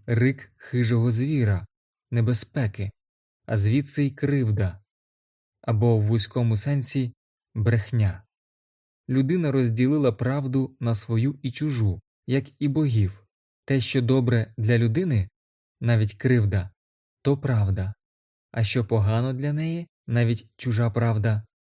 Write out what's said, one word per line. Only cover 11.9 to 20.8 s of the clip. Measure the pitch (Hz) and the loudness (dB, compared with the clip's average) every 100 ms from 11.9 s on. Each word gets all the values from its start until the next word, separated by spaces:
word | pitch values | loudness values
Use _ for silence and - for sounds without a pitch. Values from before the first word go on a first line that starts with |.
| 90 _ _ - | -2 _ _ -4
як | 135 139 _ | -4 -4 _
і | 147 | -2
богів. | 143 147 113 95 - _ _ _ _ - | 0 0 2 0 -4 _ _ _ _ -2
Те, | 139 | -2
що | 120 135 | 0 -2
добре | 117 131 120 117 110 - | 2 2 2 0 0 -4
для | 107 120 | 0 2
людини, | 117 120 185 113 92 _ _ _ _ _ | 2 0 0 0 -2 _ _ _ _ _
навіть | 117 117 107 | 0 2 0
кривда, | - 143 123 104 98 92 _ _ _ _ _ | -2 2 2 2 0 -4 _ _ _ _ _
то | 139 143 | -2 -2
правда, | 139 117 98 95 95 - _ _ _ _ _ | 0 0 0 0 -4 -10 _ _ _ _ _
а | 117 | -4
що | 104 131 110 | -2 -2 0
погано | 113 104 113 127 | 0 2 0 -2
для | 131 147 | -4 -4
неї, | 147 160 165 165 _ - | -4 -4 -6 -10 _ -4
навіть | 120 113 117 - _ | 0 0 -2 -6 _
чужа | 131 110 | -4 0